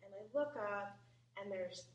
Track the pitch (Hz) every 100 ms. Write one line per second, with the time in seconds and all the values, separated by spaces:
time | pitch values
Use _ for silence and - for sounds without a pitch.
0 | 196 196 214 285 285 226 208 202 202 -
1 | - - - 196 202 190 180 180 -